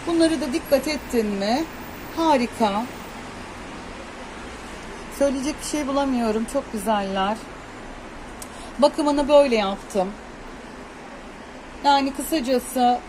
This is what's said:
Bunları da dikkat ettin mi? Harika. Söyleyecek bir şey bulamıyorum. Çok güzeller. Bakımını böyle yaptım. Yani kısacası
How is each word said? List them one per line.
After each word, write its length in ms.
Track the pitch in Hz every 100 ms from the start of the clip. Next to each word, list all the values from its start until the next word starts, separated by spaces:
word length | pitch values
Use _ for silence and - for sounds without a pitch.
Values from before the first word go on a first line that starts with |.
| 339
Bunları 340 | 330 330 302
da 120 | 285
dikkat 360 | 320 - 269 311
ettin 380 | 370 - 240 214
mi? 380 | 196 202 262 330 - - - - -
Harika. 680 | 330 277 233 - 214 202 247 - - - - - - - - - - - - - - - - - - - - - - -
Söyleyecek 360 | 277 262 269 -
bir 40 | -
şey 200 | 302 269
bulamıyorum. 600 | 277 277 247 226 214 226
Çok 200 | 277 269
güzeller. 640 | 220 196 208 196 196 196 220 - - - - - - - - - - - - - -
Bakımını 500 | 294 311 294 285 277
böyle 280 | 285 285 220
yaptım. 520 | 196 196 - 202 190 - - - - - - - - - - - - - - - - -
Yani 280 | 285 277 269
kısacası 840 | 277 - 320 247 247 - 254 247 240